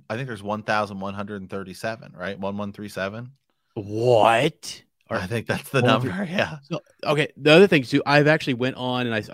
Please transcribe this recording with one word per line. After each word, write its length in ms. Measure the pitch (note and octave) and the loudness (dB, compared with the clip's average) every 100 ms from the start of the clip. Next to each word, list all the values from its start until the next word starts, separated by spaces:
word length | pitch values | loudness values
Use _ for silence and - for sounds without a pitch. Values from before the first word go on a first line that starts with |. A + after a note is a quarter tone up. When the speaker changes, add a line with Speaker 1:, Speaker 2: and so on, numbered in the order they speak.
| - | -10
Speaker 1:
I 60 | A2+ | -8
think 120 | C3 | -8
there's 160 | G#2+ | -10
one 200 | G2+ G#2+ | -6 -6
thousand 360 | G#2+ G#2+ G#2 G2 | -2 -2 -2 -6
one 120 | G2 | -8
hundred 280 | G2 G2+ G#2 | -8 -10 -10
and 80 | F#2 | -10
thirty-seven, 640 | G2+ F#2+ F2+ A2+ A2+ - - | -10 -10 -10 -8 -8 -14 -10
right? 240 | F2+ G2 | -10 -6
One 160 | G2 G2+ | -8 -6
one 140 | G#2 | -8
three 180 | G2+ G#2 | -10 -12
seven. 420 | G2 G2 A2 B2 - _ _ _ | -6 -6 -8 -14 -20 _ _ _
Speaker 2:
What? 1080 | - G2+ G#2+ B2 A#2 G#2+ A#2 D#3 - - - _ _ _ | -12 -8 -2 4 6 6 4 0 -4 -14 -16 _ _ _
Or 80 | G#2 | -8
Speaker 1:
I 100 | F#2 | -4
think 180 | A#2 - | -6 -4
that's 240 | F#2+ - | -6 -2
the 120 | C3+ | 0
Speaker 2:
one 100 | B2 | 4
one 100 | A2 | 2
three. 80 | B2 | 0
Speaker 1:
number. 160 | F#3 G3+ | -4 -4
<laughs> 40 | |
Yeah. 260 | F3 A2 D#3 | -2 -2 -4
Speaker 2:
So, 160 | - E3 - _ | -10 -12 -12 _
okay. 280 | - D3+ C#3 - | -2 0 -2 0
The 140 | C#3+ | 6
other 160 | D#3+ G3 | 8 8
thing 160 | D#3+ | 4
too, 180 | A#2+ C#3+ - | 2 0 4
I've 220 | D3 D3 | 4 6
actually 280 | D#3 - A#2+ | 2 0 -2
went 200 | B2+ - | -2 -2
on 280 | B2+ B2 A#2+ | -4 -2 -2
and 60 | |
I, 100 | A2 A2+ | -2 -2